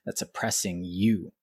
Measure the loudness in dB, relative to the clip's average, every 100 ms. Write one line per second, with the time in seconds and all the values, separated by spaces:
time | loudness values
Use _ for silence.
0 | -10 -8 -8 -4 -2 0 -2 -4 -4 2
1 | 4 4 0 -14